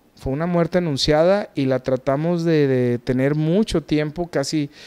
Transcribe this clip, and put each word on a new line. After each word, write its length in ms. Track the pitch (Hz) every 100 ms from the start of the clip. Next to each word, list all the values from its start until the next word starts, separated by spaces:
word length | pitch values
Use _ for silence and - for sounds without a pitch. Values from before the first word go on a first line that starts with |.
| _ _
fue 160 | 131
una 140 | 135 175
muerte 320 | 170 165 180
anunciada 720 | 175 135 - 151 170 202 -
y 120 | - 135
la 140 | 131
tratamos 600 | 131 127 - 139 160 175
de, 240 | 165 156 143
de 320 | 127 123 120
tener 380 | - 127 135 151
mucho 460 | 156 185 220 175
tiempo, 460 | 147 151 151 147 170
casi, 420 | 151 139 156 143 -